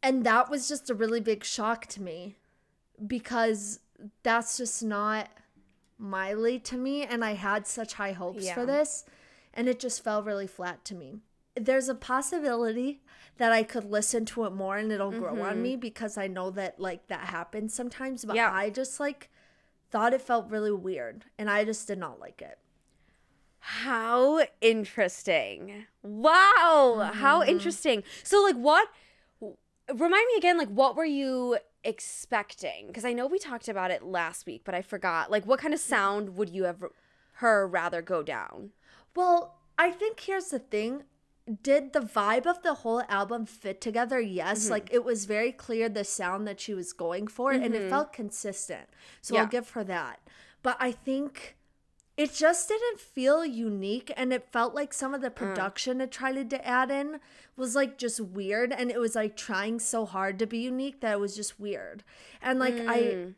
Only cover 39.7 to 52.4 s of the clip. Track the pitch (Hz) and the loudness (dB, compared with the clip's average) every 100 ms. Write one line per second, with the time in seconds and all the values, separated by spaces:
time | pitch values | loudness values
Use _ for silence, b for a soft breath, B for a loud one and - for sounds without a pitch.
39.7 | - 349 349 427 440 - 381 - 262 - | 2 2 2 -4 -4 -4 -4 -4 -6 -4
40.7 | 208 220 269 285 _ _ _ - 214 - | -4 -2 -6 -12 _ _ _ -10 -6 4
41.7 | 285 277 302 220 226 202 233 330 349 349 | 2 4 -4 -2 0 2 2 2 0 0
42.7 | 285 233 233 - 202 202 233 220 - 202 | -2 -2 -2 0 -2 -2 -4 -8 -10 -10
43.7 | 190 240 220 240 254 226 180 165 214 214 | -8 -4 -2 0 0 -2 -2 -2 0 0
44.7 | 214 208 240 240 226 196 214 240 254 - | -2 2 0 2 -2 -2 0 0 -4 -6
45.7 | 226 226 208 202 - 180 190 208 196 - | -2 0 -2 -4 -4 -4 -4 -6 -8 -8
46.7 | 196 180 - 165 180 214 - 254 262 240 | -6 -8 -6 -4 -4 -6 -2 0 2 2
47.7 | 226 196 269 294 - 214 - 208 190 - | -2 0 0 -2 -6 -10 -8 -8 -8 -10
48.7 | 139 69 b b b - 220 214 240 226 | -10 -14 b b b -2 0 2 0 -4
49.7 | 240 196 180 135 - _ b b b 254 | -8 -6 -6 -6 -12 _ b b b -4
50.7 | 240 254 240 - 269 285 - - _ _ | 0 -2 -4 -4 -4 -4 -8 -18 _ _
51.7 | _ _ _ _ - 294 - | _ _ _ _ -2 -2 4